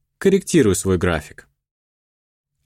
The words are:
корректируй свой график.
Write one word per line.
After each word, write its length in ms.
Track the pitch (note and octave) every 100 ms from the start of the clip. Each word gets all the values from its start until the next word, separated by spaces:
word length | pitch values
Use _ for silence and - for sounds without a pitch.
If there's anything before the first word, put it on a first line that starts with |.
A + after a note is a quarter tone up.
| _ _
корректируй 580 | G3 F#3+ - E3+ A2+ F2+
свой 220 | F#2+ F#2
график. 520 | F2+ D#2+ - - - _ _ _ _ _ _ _ _ _ _ _